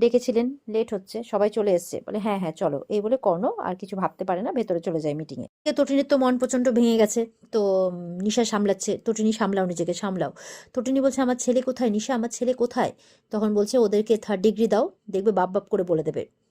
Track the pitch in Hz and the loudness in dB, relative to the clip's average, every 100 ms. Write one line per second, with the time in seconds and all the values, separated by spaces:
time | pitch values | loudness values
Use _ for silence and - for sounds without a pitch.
0 | 233 247 247 226 247 277 - 214 226 202 | 2 2 2 0 0 -6 -6 -4 -2 -6
1 | 190 220 233 202 208 220 208 175 - - | -8 -12 -4 0 0 2 2 2 0 -10
2 | - 214 214 196 175 156 175 143 - 208 | -8 -6 -2 -2 -4 -2 -2 -2 -4 -4
3 | 214 262 208 170 262 453 - 185 190 190 | 0 0 2 2 0 -4 -6 -6 -8 -4
4 | 180 - 190 180 254 302 214 170 180 165 | -4 -4 -4 -2 -2 -4 -2 -2 -2 -2
5 | 151 147 160 131 - _ 302 294 277 277 | -2 -4 -6 -10 -12 _ -4 0 2 2
6 | 277 277 254 254 247 254 254 226 233 226 | 2 2 2 2 0 0 2 4 4 4
7 | 214 233 226 _ _ 226 202 190 185 175 | 4 2 -4 _ _ 0 2 2 2 -2
8 | 175 175 202 214 226 208 202 190 - 190 | -10 -4 -2 0 0 2 2 0 -2 -4
9 | - 214 220 220 202 196 185 175 170 170 | -2 0 0 2 0 0 -2 -2 -4 -2
10 | 202 190 147 - - - - 254 233 269 | -4 -4 -4 -6 -20 -20 -8 -6 0 2
11 | 269 262 254 247 - 247 254 247 240 208 | 2 2 0 0 0 0 0 -2 0 0
12 | 220 254 233 - 247 254 240 247 170 - | -2 -2 -2 -4 -2 0 -2 0 -2 -2
13 | _ _ - 214 214 208 208 254 214 208 | _ _ -6 -2 0 2 2 4 4 2
14 | 214 214 - 196 208 202 226 208 339 - | 2 0 0 2 2 2 2 2 0 -4
15 | - 190 208 190 185 196 - 190 180 160 | -6 -2 2 2 2 0 -2 -2 0 0
16 | 156 135 - _ _ | 0 -4 -8 _ _